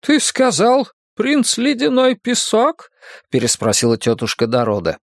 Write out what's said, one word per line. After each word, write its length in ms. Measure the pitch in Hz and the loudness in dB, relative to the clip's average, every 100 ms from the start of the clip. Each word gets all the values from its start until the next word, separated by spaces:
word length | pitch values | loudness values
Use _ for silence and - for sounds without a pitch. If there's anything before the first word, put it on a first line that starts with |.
«Ты 180 | - 294 | 2 0
сказал, 680 | - - 262 160 220 254 262 _ _ | 0 0 0 2 2 2 0 _ _
принц 420 | - 240 294 240 - | -6 -2 0 0 0
Ледяной 600 | 254 254 294 254 254 254 | -2 0 0 2 0 0
Песок?» 760 | - 247 - 214 269 330 - _ - - _ | -4 -4 0 2 0 -2 -16 _ -20 -20 _
переспросила 680 | 131 117 - 110 104 120 113 | -2 0 -2 0 0 0 0
тётушка 500 | - 117 113 - 117 | 0 -2 -4 -4 -2
Дорода. 520 | 123 113 104 85 80 | 0 0 -2 -4 -6